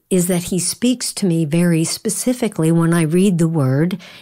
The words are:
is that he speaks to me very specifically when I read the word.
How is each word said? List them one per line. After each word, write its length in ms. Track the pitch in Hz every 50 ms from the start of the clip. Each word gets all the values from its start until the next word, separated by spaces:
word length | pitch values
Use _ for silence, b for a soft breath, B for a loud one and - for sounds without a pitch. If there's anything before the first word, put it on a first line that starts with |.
| _ -
is 180 | 196 180 175 180
that 160 | 185 170 175
he 160 | - 202 175
speaks 540 | 170 - - - - 247 254 247 - - -
to 120 | - 202
me 200 | 185 165 165 165
very 400 | 143 156 170 175 175 170 160 165
specifically 880 | - - - - 220 - - - 247 254 247 247 208 214 - 160 160
when 220 | 165 165 165 165 170
I 100 | 175 165
read 340 | 151 160 180 190 208 185 156
the 100 | 170 160
word. 520 | 165 160 135 131 131 139 160 175 196 170 B B B B